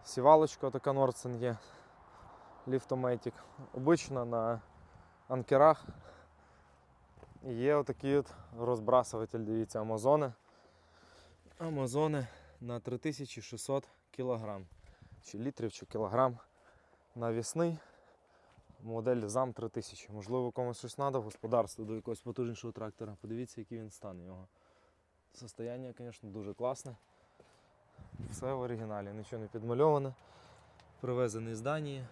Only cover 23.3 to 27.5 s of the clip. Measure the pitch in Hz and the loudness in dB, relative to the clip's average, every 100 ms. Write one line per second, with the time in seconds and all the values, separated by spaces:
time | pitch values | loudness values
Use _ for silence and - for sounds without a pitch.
23.3 | 113 123 - 107 117 107 - 104 90 87 | -8 -8 -12 -12 -12 -12 -14 -14 -14 -14
24.3 | 92 92 _ _ _ _ _ _ _ _ | -16 -18 _ _ _ _ _ _ _ _
25.3 | - 117 - 117 123 127 117 120 110 107 | -20 -20 -10 -8 -8 -10 -12 -16 -14 -14
26.3 | 101 101 98 123 135 139 113 _ _ _ | -10 -10 -4 -4 -4 -10 -16 _ _ _
27.3 | _ - | _ -20